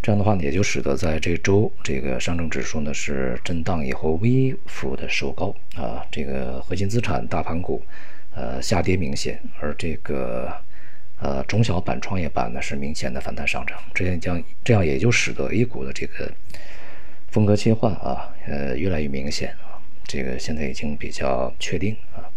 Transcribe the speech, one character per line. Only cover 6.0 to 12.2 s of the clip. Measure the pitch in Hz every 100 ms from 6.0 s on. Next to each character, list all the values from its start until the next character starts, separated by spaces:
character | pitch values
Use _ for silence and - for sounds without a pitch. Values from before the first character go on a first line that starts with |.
| -
这 | -
个 | 69 67 64 65
核 | -
心 | 92 101
资 | 113
产 | 113 73 -
大 | 87
盘 | - 85
股， | 92 - - - - - -
呃， | - - 131
下 | - -
跌 | 90 92
明 | 80
显， | - - - - -
而 | 73
这 | 71 85 76
个， | - 71 62 60 62 - - - - - - -
呃， | 69 67
中 | 69 104
小 | 117 90
板、 | - 98
创 | - 98